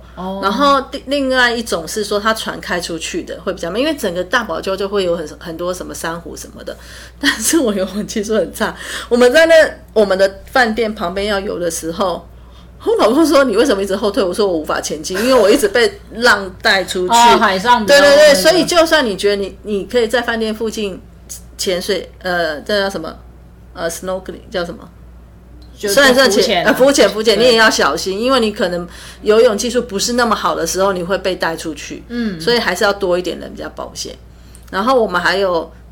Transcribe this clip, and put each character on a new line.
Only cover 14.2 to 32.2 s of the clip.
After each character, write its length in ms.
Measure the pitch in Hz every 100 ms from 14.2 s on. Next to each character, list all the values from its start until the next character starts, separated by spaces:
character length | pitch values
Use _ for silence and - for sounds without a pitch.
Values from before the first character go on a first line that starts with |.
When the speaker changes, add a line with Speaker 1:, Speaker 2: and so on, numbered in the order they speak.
Speaker 2:
我 100 | 185
说 140 | 175 196
：“我 60 |
无 100 | 165
法 160 | 151 147
前 240 | - 156
进， 140 | 156 185
因 80 | 247
为 60 |
我 180 | 254 202
一 60 | -
直 100 | 202
被 320 | 247 220 - -
浪 360 | 208 240 202 190 -
带 200 | 226 196
出 240 | 175 190 180
去。” 20 |
Speaker 1:
哦， 220 | 175 180 226
海 220 | 214 190
上 260 | 233 240 214
比 60 |
较 80 | 285
Speaker 2:
对， 80 | 285
对， 80 | 285
对， 120 | 302
Speaker 1:
那 40 |
个。 20 | 277
Speaker 2:
所 120 | -
以 100 | 359
就 220 | - 339 330
算 200 | 311 240
你 120 | 180
觉 120 | 202
得 40 | 202
你， 220 | 190 -
你 200 | 208 202
可 160 | 196 247
以 80 | 220
在 140 | 240
饭 180 | 233 226
店 160 | 220 220
附 140 | 226
近 280 | 220 202 175 - - - - - -
潜 240 | 202 175
水， 280 | 202 185 - -
呃， 420 | 185 175 160 147
这 200 | - 208
叫 80 | 196
什 100 | 175
么？ 140 | 156 - - - - - -
呃， 180 | - 170
snorkeling， 580 | - 185 185 185 165 -
叫 140 | 185
什 100 | 175
么？ 160 | - - - - - - - - - - -
Speaker 1:
就 120 | -
Speaker 2:
虽 120 | 269
然 140 | 277 254
说 100 | 262
潜-， 20 |
Speaker 1:
浮 100 | 208
潜 240 | - 180 156
啊。 20 |
Speaker 2:
呃， 40 |
浮 160 | - 269
潜， 200 | 277 202
浮 120 | 202
潜， 140 | 220 202
Speaker 1:
对。 80 |
Speaker 2:
你 80 | 247
也 60 | 226
要 120 | 220
小 280 | 220 160 165
心， 200 | 190 190
因 140 | 247
为 80 | 262
你 100 | 214
可 200 | 208 185
能 180 | 175 175 - - -
游 180 | 208 220
泳 160 | 247 208
技 120 | 240
术 120 | 240
不 180 | 240 196
是 140 | 240
那 120 | 240 240
么 80 |
好 220 | 202 180 156
的 100 | 165
时 160 | 180
候， 120 | 196
你 100 | 180
会 140 | 175 190
被 180 | 190 175
带 220 | 170 160
出 160 | 165
去。 280 | 147 - 151 -
Speaker 1:
嗯。 320 | 240